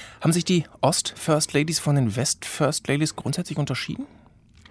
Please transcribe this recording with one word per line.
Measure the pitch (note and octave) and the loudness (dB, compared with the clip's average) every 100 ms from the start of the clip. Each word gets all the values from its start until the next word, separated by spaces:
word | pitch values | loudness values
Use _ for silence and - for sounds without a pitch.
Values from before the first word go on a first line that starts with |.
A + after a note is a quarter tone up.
| - - | -16 -2
Haben | - | 2
sich | F3+ | 2
die | E3+ F3 - - | 4 2 0 0
Ost-First | F3 E3+ - - - D3+ D#3 | 2 2 -2 -6 0 0 2
Ladies | C#3+ D#3 D#3 | 0 0 0
von | D#3 C#3+ | 2 2
den | A#2 A2 | 2 0
West-First | C3+ - - - C#3 - - | -2 -4 -6 -2 0 0 -2
Ladies | C#3+ D3+ - | 0 -2 -2
grundsätzlich | - D3 - D3+ | -4 -4 -4 -4
unterschieden? | C#3+ C3 - - C#4 - - _ _ - - | -2 -4 -6 -8 -12 -18 -20 _ _ -20 -18